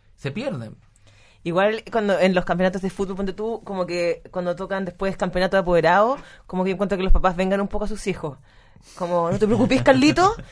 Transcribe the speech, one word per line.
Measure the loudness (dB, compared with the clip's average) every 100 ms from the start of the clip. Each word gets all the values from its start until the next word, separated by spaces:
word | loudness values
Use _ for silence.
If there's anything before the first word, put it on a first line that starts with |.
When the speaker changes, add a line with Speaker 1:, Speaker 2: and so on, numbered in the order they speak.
| _
Speaker 1:
Se | _ -10
pierden. | -6 -6 -8 -12 -18 _ _ -20 _ _ _
Speaker 2:
Igual | -4 0 2 0 -4
cuando | -2 0 2
en | 2
los | 2
campeonatos | 0 0 0 0
de | -6
fútbol, | -6 -6 -4
ponte | -8
tú, | -6 -6 -8
como | -8 -6 -4
que | -2 -2 -4 -6
cuando | -6 -6
tocan | -6 -6 -6
después | -6 -4 -6 -4
campeonato | -4 -2 0 0
de |
apoderado, | 2 4 4 4 4 0 -8 -20 -10
como | -4
que | -4
encuentro | -2 -2 -2
que |
los | 6
papás | 6 6
vengan | 0 0 0
un | -2
poco | -4 -6
a |
sus | -6 -6
hijos. | -6 -8 -12 -20 -20 _ -20 -20
Como, | -10 -4 -2 0
"No | 0
te | 2
preocupes, | 2 2 2
Carlito, | 4 4 4 4 2 0 -10